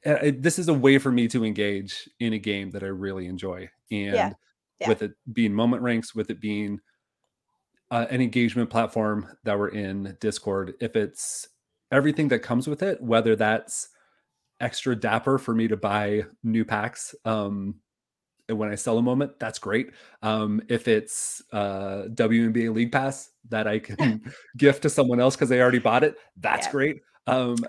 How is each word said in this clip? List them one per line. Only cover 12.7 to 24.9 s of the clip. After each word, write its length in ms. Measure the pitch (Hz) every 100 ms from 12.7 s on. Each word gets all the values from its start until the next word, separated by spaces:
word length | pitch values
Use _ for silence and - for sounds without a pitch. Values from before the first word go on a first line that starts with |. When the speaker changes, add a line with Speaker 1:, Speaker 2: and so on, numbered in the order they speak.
| 147
Speaker 1:
it, 180 | 196 175
whether 340 | 120 113 113 110
that's 520 | 107 110 - - - _ _ _ _ _ _ _
extra 340 | 123 - 131
dapper 440 | 117 110 113 - 131
for 160 | -
me 120 | 113 113
to 100 | 107
buy 460 | 101 104 104 104 104 _
new 240 | 117 113 110
packs, 480 | 107 107 - - -
um, 520 | 113 110 101 101 98 92 _ _ _ _ _ _ -
and 100 | 110
when 120 | 107
I 60 | 104
sell 200 | - 113
a 60 |
moment, 380 | 123 127 139 -
that's 180 | 110 -
great. 320 | 101 113 127 - - _
Um, 400 | 107 110 107 107 -
if 180 | 117 123
it's, 560 | 107 107 - - - -
uh, 520 | 104 101 98 98 98 101
W 300 | 113 113 117
N 80 | 117
B 140 | 113 113
A 40 |
League 220 | 110 117
Pass 360 | 135 135 135 - _ 120
that 180 | 110 107
I 140 | 110
can 420 | - 101 131 110
<laughs> 340 | - - - 127
gift 260 | 143 139
to 60 |
someone 300 | 151